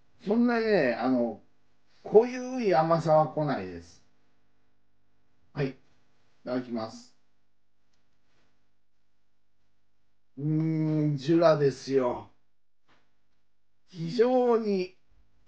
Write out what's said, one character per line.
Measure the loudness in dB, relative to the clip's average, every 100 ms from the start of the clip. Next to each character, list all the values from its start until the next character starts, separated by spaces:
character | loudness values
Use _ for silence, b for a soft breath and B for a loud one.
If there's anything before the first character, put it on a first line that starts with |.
| _ -10 -2
そ |
ん | 0 2
な | 0
に | 2
ね、 | 2 2
あ | 0 0
の、 | 0 0 -6 -18 -20 -20 -20 _ -18
濃 | 2 4 4
ゆ | -4 -8 -4
い | 0
甘 | 2 2 0
さ | 2
は | 2 2
来 | -2
な | -4 -4
い | -8
で | -14
す。 | -18 -20 -20 -20 -20 -20 -20 -20 -20 -20 -20 -20 -20 -20 -20 -20 -12
は | -6
い。 | -6
い | -6 -20 -20 _ _ _ _
た | -8
だ | -6
き | -6
ま | -8 -8
す。 | -12 -20 _ _ _ _ _ _ _ _ _ -20 -20 _ _ -20 -20 -20 -20 _ -20 -20 -20 -20 -20 -20 _ -20 -20 -20 -20 -20 -20 -20 -8
う |
ー | -2 0 0 0 0 0 -2
ん、 | -2
ジ | 0
ュ | 4
ラ | 4 4
で | 0
す | -2 -2
よ。 | -2 -2 -6 -12 -20 -20 -20 -20 _ _ -20 _ _ -20 -20 -20 _ _ _ _
非 | -10 -4
常 | 0 2 2 2 0
に | 0 -2 -4 -10 -20 -20 -20 -20